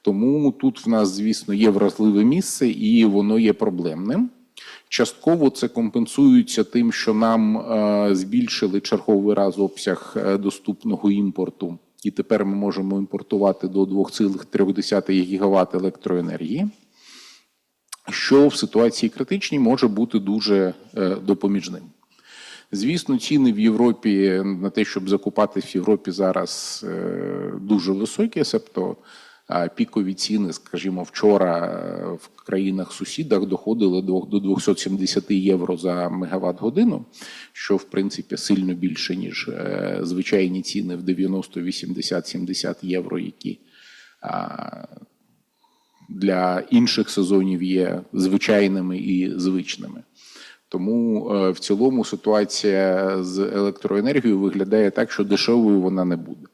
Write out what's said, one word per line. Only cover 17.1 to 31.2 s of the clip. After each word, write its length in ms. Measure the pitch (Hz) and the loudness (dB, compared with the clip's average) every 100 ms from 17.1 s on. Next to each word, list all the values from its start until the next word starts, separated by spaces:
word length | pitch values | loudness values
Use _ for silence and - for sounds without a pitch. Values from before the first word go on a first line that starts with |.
| - - - _ _ _ _ _ - - | -20 -20 -20 _ _ _ _ _ -18 -10
що 380 | - - 139 143 | -6 4 8 6
в 80 | |
ситуації 540 | - 107 110 117 - 110 | 4 0 2 2 2 -4
критичній 500 | - 131 202 - 147 | -2 -4 -4 -2 2
може 280 | 117 127 120 | 2 4 2
бути 320 | 101 120 110 | 0 0 0
дуже, 540 | 98 107 104 98 92 - - - | 0 -2 2 2 2 -4 -12 -4
е, 180 | 92 | -2
допоміжним. 680 | 98 95 101 101 101 87 87 82 _ _ _ _ - - - _ | -2 -2 0 0 -2 -4 -14 -16 _ _ _ _ -20 -20 -20 _
Звісно, 460 | 101 113 170 - 127 | -4 -2 -2 -2 -4
ціни 340 | - 147 131 | 0 4 4
в 80 | 104 | 4
Європі 840 | 113 110 120 110 110 98 98 92 | 2 4 2 2 0 4 4 2
на 240 | 98 92 95 | -2 -4 -4
те, 160 | 113 | -2
щоб 240 | 107 101 95 | -2 -4 -2
закупатись 680 | 98 104 - 104 98 - | -2 0 0 0 0 -4
в 20 | 95 | -2
Європі 340 | 90 101 - | 2 0 0
зараз, 760 | 90 95 92 87 - - - 95 | -2 0 0 -4 -8 -10 -10 -8
е, 680 | 90 90 90 95 92 95 95 | -6 -6 -6 -6 -6 -8 -8
дуже 300 | 98 - 85 | 0 0 2
високі, 520 | 95 110 - 226 180 | -2 -2 -2 -2 0
себто, 520 | 147 110 - - 92 90 - - - _ - | -2 -2 -4 -6 -6 -8 -16 -20 -20 _ -6
а, 200 | 87 85 | -2 -2
пікові 460 | - 113 110 95 | -2 -2 -2 -4
ціни, 400 | 95 - 107 95 | -4 -2 -2 -2
скажімо, 500 | 78 - 90 92 90 | -6 -10 -6 -4 -6
вчора, 640 | 85 - | -8 2